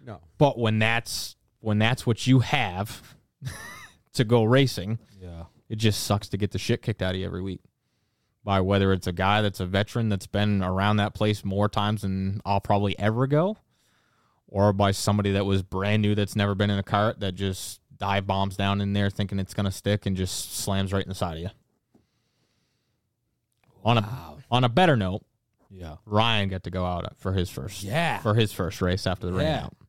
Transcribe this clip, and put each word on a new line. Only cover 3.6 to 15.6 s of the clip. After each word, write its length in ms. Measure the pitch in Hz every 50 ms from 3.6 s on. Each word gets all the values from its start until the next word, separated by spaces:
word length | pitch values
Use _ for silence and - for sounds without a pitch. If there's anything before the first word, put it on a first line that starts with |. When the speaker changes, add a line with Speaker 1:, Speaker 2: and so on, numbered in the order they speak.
| - - - - - - _ _ _ _ -
Speaker 2:
to 100 | - 123
go 180 | 110 120 117 110
racing, 540 | 110 123 135 139 123 - - 90 101 113 113 - _ 107 98
Speaker 3:
Yeah. 220 | 92 87 85 85 82 - _ _ _ -
Speaker 2:
it 60 | 113
just 260 | 107 113 110 98 - -
sucks 240 | - 101 101 - -
to 80 | -
get 140 | 95 101 95
the 80 | - -
shit 220 | - - 117 -
kicked 200 | - 120 104 -
out 120 | 92 92 92
of 40 | 92
you 40 | 92
every 160 | 90 90 92
week 200 | 95 98 92 - _ _ _ _ _ _ _ _ _ _ _ _ _ _ _ _ -
by 160 | 101 98 95
whether 300 | 92 95 101 98 98 95
it's 160 | 95 92 -
a 40 | 95 87
guy 280 | 87 92 95 104 107
that's 180 | 107 101 98 -
a 60 | 92
veteran 440 | 90 95 98 104 - - 123 117 110
that's 180 | 101 92 -
been 340 | - - 101 104 104 104 98 92
around 340 | 92 92 95 98 104 107
that 160 | 104 101 98 -
place 320 | - 107 107 107 - -
more 240 | 98 95 101 104 104
times 320 | - 110 104 104 107 101
than 400 | - 98 95 95 95 95 98 104 -
I'll 140 | 98 101 98
probably 360 | - - 104 101 104 98 92 -
ever 260 | 101 107 110 120 135
go, 300 | 135 147 151 170 202 220 - _ _ _ _ _ _ _ _ _ _ _ _ _ _ _ _ _
or 260 | - - 98 101 104 98
by 180 | 98 101 98
somebody 400 | 95 - - 107 104 104 101 101 98
that 120 | 98 101
was 160 | 98 98 95